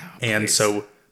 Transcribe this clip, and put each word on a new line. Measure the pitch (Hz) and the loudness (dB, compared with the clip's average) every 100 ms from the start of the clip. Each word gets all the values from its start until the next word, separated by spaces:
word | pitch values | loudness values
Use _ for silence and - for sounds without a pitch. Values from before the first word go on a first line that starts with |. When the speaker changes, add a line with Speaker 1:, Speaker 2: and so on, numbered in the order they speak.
| - - | -20 -8
Speaker 1:
and | 117 107 | -2 0
Speaker 2:
please. | 107 | 0
Speaker 1:
so, | - 107 104 - _ _ | 2 2 0 -6 _ _